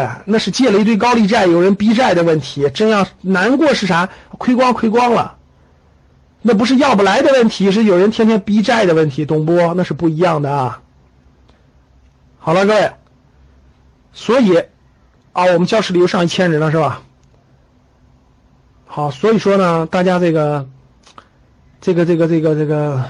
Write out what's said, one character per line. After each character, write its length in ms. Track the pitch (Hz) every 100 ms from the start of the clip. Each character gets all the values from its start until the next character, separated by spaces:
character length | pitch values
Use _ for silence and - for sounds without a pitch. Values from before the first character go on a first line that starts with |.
| 120 123
那 120 | - 214
是 140 | 202
借 200 | 214 254
了 100 | 202
一 20 |
堆 140 | 214 208
高 180 | 240
利 140 | 233 196
债， 180 | 233 185
有 140 | 170
人 160 | 190 202
逼 180 | 214
债 200 | 220 233
的 100 | 175
问 160 | 170 156
题。 280 | - 143 139
真 180 | 135 220
要 180 | 208 185 -
难 360 | 180 180 208 277
过 160 | 302
是 120 | 226 185
啥？ 220 | 170 180 - - -
亏 180 | - 247
光， 180 | 254
亏 160 | - 226
光 220 | 233 247
了。 240 | 202 147 - _ _ _ _ _ _ _ _ _ _
那 100 | 220
不 120 | 208
是 120 | 240 262
要 200 | 285 202
不 80 |
来 180 | 196 220
的 80 | 285
问 180 | 262 226
题， 220 | - 196
是 140 | 202
有 120 | 214 175
人 140 | 208
天 160 | 220 220
天 140 | 220
逼 200 | 208 214
债 260 | 202 226 185
的 60 |
问 160 | 160 156
题， 160 | 131
懂 220 | 147 156 156
不？ 260 | 175 170
那 100 | 180
是 100 | 175
不 140 | 151 165
一 80 | 156
样 260 | 180 151
的 80 | 139
啊。 320 | 143 127 113 _ _ _ _ _ _ _ _ _ _ _ _ _ _ _ _
好 120 | -
了， 140 | 180 196
各 80 |
位， 160 | 214 156 - _ _ _ _ _ _ _ _ _ _ _
所 280 | - - 262
以 180 | 208 170 - _ _ _ _ _ _
啊， 120 | -
我 140 | 185 170
们 60 |
教 160 | 180 220
室 120 | 190
里 80 | 180
又 80 | 180
上 160 | 180
一 20 | 170
千 240 | - 180
人 80 | 151
了， 140 | 156
是 40 | 160
吧？ 260 | 139 135 - _ _ _ _ _ _ _ _ _ _ _ _ _ _ _ _ _
好， 280 | _ - 147
所 200 | - 208
以 60 | 214
说 180 | 196 196
呢， 300 | 180 165 160
大 160 | 185
家 160 | 180 180
这 140 | 175
个， 340 | 160 151 147 135 - _ _ - - _ _ _ _ _ _
这 140 | -
个， 100 | 170
这 120 | 165 165
个， 100 | 165
这 140 | 165
个， 160 | 160 151
这 100 | 151
个， 380 | 151 147 135 127